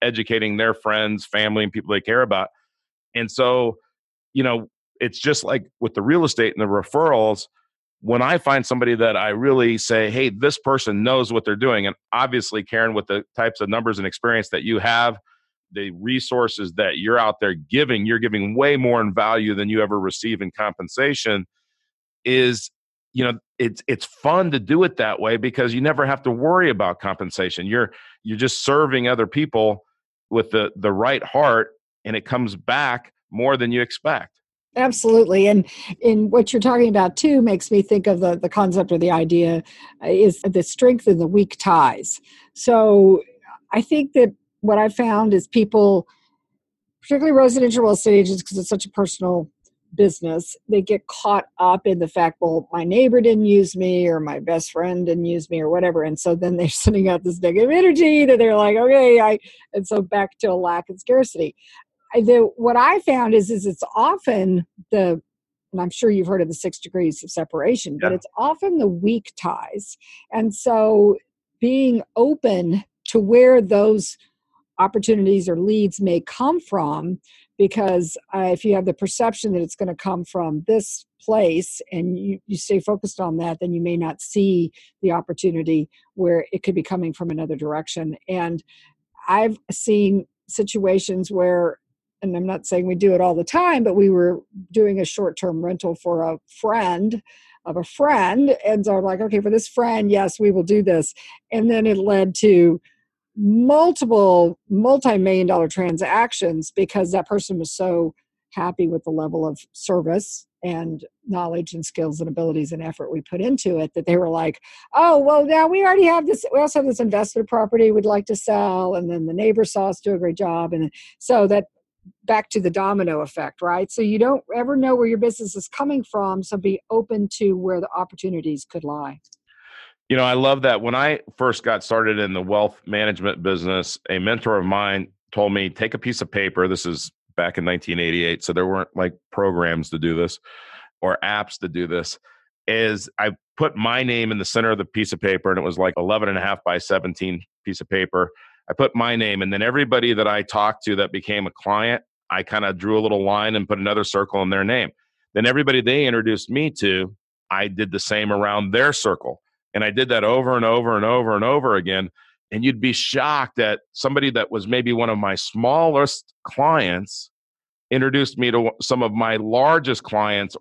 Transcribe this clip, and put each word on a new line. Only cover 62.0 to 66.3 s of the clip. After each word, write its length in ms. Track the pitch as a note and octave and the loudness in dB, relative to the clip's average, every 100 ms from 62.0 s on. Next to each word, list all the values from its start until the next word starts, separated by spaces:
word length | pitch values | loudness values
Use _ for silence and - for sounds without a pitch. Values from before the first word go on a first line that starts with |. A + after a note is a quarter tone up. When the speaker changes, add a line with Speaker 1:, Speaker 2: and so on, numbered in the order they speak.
| _ | _
Speaker 2:
I, 60 | B3 | 0
the, 320 | A3 A#3+ A3 - | 6 6 6 2
what 180 | A#3 A#3+ | 0 4
I 240 | C4+ F#4+ | 4 4
found 340 | E4+ C4 A#3 | 2 0 4
is, 160 | A3 F#3+ | 2 2
is 160 | G#3+ G3 | -4 -4
it's 180 | F3+ - G#3+ | -6 -6 0
often 680 | C4+ F#4+ - G#3+ F#3+ F3+ E3+ _ - | 0 0 0 0 2 0 -2 _ -2
the, 300 | G#3 F3+ E3 _ _ _ _ _ | 0 2 -2 _ _ _ _ _
and 100 | F#3 | -6
I'm 80 | F3+ | -6
sure 200 | - A#3 | 0 0
you've 180 | G3+ | 2
heard 140 | F3 | 0